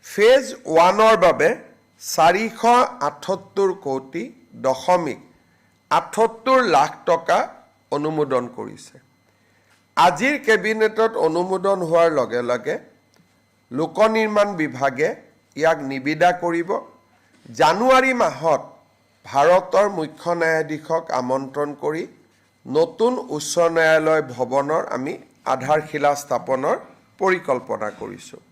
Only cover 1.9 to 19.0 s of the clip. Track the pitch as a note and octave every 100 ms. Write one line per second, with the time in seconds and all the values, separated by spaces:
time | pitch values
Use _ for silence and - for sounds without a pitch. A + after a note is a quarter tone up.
1.9 | _ - - E3 F#3 A3 - A#3 A#3+ -
2.9 | - C#3+ - - F#3+ - - G3 F#3 C#3
3.9 | C3+ C3+ E3 A#3+ - _ A#2 B2+ C3 -
4.9 | F3+ D#3+ G2 - _ _ _ _ _ _
5.9 | - - - A3+ A3 B3+ C4 A#3 D3+ C#3+
6.9 | - - E3+ - F3+ D#4+ - _ _ _
7.9 | C#3+ D3+ D#3 D3 C3 A#2+ - G#2+ G#2 -
8.9 | - _ _ _ _ _ _ _ _ _
9.9 | - E3+ E3 B3+ D4 - G#3+ G3 A3 A3
10.9 | A3 A3+ A3+ D#3+ D#3+ F#3 F#3+ G3 G3 E3+
11.9 | E3 E3+ D3+ A2+ A#2+ B2 B2 C#3+ G#3 -
12.9 | _ _ _ _ _ _ _ _ B2+ D#3+
13.9 | D#3 A3 A3 A3 G#3 G3+ F#3 D3+ B2 C#3
14.9 | B2+ D#3+ - _ _ _ - D#3 D#3 C#3
15.9 | C3+ C3+ D#3 F3 F3 F3 E3+ E3+ G3 -
16.9 | _ _ _ _ _ - A2+ D#3 F3+ B3+
17.9 | C4 C4 B3 F#3 C3 D#3+ C#3+ - - _
18.9 | _